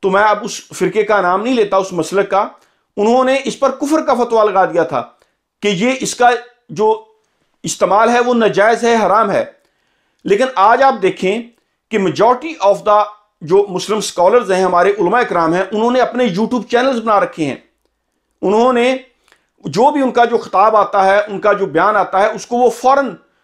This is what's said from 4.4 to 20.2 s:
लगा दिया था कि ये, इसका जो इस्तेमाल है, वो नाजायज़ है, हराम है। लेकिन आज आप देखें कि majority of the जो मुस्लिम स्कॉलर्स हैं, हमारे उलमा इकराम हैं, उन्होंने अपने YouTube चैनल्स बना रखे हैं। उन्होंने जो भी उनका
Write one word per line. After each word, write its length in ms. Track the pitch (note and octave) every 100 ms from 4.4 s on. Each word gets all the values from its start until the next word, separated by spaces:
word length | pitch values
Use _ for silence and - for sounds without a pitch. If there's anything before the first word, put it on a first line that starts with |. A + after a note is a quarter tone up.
लगा 220 | G#3+ F#3+ F3+
दिया 200 | E3 D#3
था 340 | C#3 A#2 _ _ _ _ _
कि 80 | G3+
ये, 240 | F#3+ A#3
इसका 400 | C4 A#3 - A#3+ A#3 - _ _
जो 460 | D#3+ G#3+ A3 - _ _ _ _ _ E3+
इस्तेमाल 440 | - F#3 G3 A3+
है, 120 | B3
वो 120 | A#3+
नाजायज़ 520 | A#3+ G#3+ D#3 G#3 A#3 A#3
है, 100 | A#3
हराम 340 | G3 G3+ G#3+
है। 320 | D3 G#2+ - _ _ _ _ _ _ -
लेकिन 220 | G3+ C4 A3
आज 240 | G3+ A#3+
आप 120 | C4+
देखें 480 | A#3 F#3 - F#3 G#3+ A#3 _ _ _ _
कि 80 | -
majority 520 | F#3+ C#3 G#3+ B3 D#4 D#4 G3
of 160 | F#3 F#3+
the 180 | G#3 G#3 - _ _
जो 220 | D3+ F#3+ G3+
मुस्लिम 300 | F3+ - G#3+
स्कॉलर्स 500 | F#3+ - F3 A#3+ G3+
हैं, 160 | F#3 F#3+
हमारे 280 | F3 F3+
उलमा 280 | G3+ F3+ A#3+
इकराम 320 | A#3+ F3 E3
हैं, 180 | E3+ F#3+
उन्होंने 280 | G#3+ A#3 B3
अपने 300 | A#3+ A#3+ A#3+
YouTube 340 | F3 A3 B3
चैनल्स 360 | G3 A#3 C4 B3
बना 180 | A3 G3+
रखे 260 | F3+ -
हैं। 260 | D3 A#2 _ _ _ _ _ _ _ _
उन्होंने 640 | F#3 G#3+ A#3+ B3 A#3+ C4 - _ _ _ _ _ G#3
जो 240 | C#3+ C4
भी 100 | D4
उनका 240 | C4 A#3